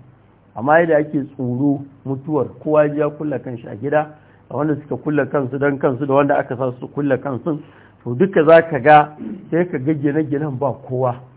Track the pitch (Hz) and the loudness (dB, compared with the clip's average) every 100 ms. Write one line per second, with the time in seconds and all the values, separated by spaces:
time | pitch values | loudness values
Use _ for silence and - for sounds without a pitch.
0 | - - _ _ _ - 123 160 170 151 | -20 -20 _ _ _ -6 2 4 6 2
1 | 151 151 131 - 127 123 147 139 139 - | 2 -4 -6 -6 -4 -2 0 -2 -6 -14
2 | - 135 135 151 117 - - 151 151 147 | -8 -8 -4 -2 -2 -6 0 2 2 2
3 | 147 147 151 127 131 117 123 113 131 151 | -4 -4 -6 -6 -8 -12 -12 -10 -2 -2
4 | 151 - _ _ - 123 151 147 - 127 | -2 -8 _ _ -10 -4 -2 -4 -6 -8
5 | 151 151 131 147 127 135 143 135 151 123 | -4 -2 0 -2 -4 -2 -2 0 -2 -2
6 | 139 135 143 139 139 120 131 123 131 - | 0 2 2 2 -2 -4 -4 -6 -10 -4
7 | 143 127 143 123 170 151 - - - _ | -2 -2 -2 -6 -6 -6 -8 -20 -20 _
8 | 120 120 196 196 151 165 165 151 143 151 | -6 0 0 2 6 6 6 0 6 6
9 | 147 - - - - 156 180 165 127 156 | 6 -2 -14 -14 -4 -2 -2 -2 -2 -2
10 | 139 147 151 139 156 127 139 117 - 127 | 0 0 -2 -2 -4 -4 -4 -4 -6 -2
11 | 127 123 - | -2 -4 -10